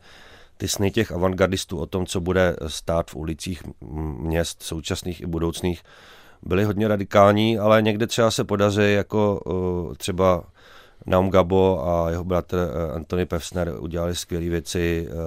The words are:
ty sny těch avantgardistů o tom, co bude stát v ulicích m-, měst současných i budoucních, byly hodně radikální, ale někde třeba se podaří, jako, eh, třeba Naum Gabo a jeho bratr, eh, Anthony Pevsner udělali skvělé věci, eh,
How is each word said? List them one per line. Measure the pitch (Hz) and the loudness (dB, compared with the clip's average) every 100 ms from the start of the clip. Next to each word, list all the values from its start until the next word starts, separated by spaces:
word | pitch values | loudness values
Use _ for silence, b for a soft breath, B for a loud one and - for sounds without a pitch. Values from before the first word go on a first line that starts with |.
| B B B B B - | B B B B B -8
ty | 98 | -6
sny | - 98 | -2 0
těch | 113 107 | 0 -2
avantgardistů | 85 92 92 92 92 - 85 | 0 0 2 0 0 -6 -8
o | 82 | -4
tom, | 92 90 | -4 -2
co | 98 | -2
bude | 85 92 92 - 76 | 0 2 2 0 -8
stát | - - 85 - | -8 -2 -2 -2
v | 67 | -6
ulicích | 78 78 - 90 | -8 -8 -8 -10
m-, | - - - 78 78 64 | -10 -16 -12 -8 -6 -6
měst | 80 82 82 - | -2 0 -2 -6
současných | - 82 - 95 92 85 | -10 -8 -6 -6 -6 -8
i | 90 | -6
budoucních, | 82 82 - 92 85 - B B B B B | -2 -2 -2 -4 -4 -10 B B B B B
byly | - 90 | -4 0
hodně | 104 98 107 | 0 0 0
radikální, | 101 95 104 101 104 110 113 | 0 2 6 8 6 2 2
ale | 107 110 | 4 4
někde | 107 104 117 | 4 0 -2
třeba | - 113 | 2 2
se | - | 2
podaří, | 98 101 101 101 104 | -2 2 2 4 4
jako, | 101 - 107 104 98 - 92 92 90 82 | 2 0 0 2 0 -2 -2 -2 -2 -6
eh, | - | -8
třeba | - 90 92 87 - _ b b b b - | -4 2 4 2 -2 _ b b b b 0
Naum | 92 92 | 2 4
Gabo | 95 87 95 95 90 80 | 4 4 4 4 2 0
a | 85 82 | 0 0
jeho | 85 | -2
bratr, | 92 87 - 90 | -2 -2 -2 -2
eh, | 85 71 80 78 | -2 -4 -4 -6
Anthony | 78 90 87 | -4 -4 -2
Pevsner | 85 - 90 85 58 | -4 -6 -4 -4 -6
udělali | 82 85 87 85 | -8 -4 -4 -4
skvělé | - 85 85 | -6 -6 -2
věci, | 85 - 92 85 82 82 | -4 -4 -2 0 -2 -4
eh, | 82 | -8